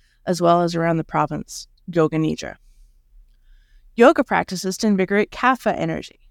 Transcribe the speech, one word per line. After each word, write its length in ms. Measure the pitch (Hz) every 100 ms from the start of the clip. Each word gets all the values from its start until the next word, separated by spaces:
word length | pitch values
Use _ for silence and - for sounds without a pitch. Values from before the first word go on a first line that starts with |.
| _ _ -
as 160 | 175
well 200 | 170 175
as 140 | 175 170
around 220 | 165 165
the 80 | -
province, 640 | 160 151 151 - - - _ -
Yoga 320 | 170 156 160
Nidra. 400 | 156 156 - - _ _ - _ _ - - _ _ - _ - - -
Yoga 300 | 240 330 269
practices 500 | 180 170 185 185 185
to 80 | 220
invigorate 440 | 196 185 202 208
kapha 420 | - 247 262 220 -
energy. 420 | 165 160 - _ -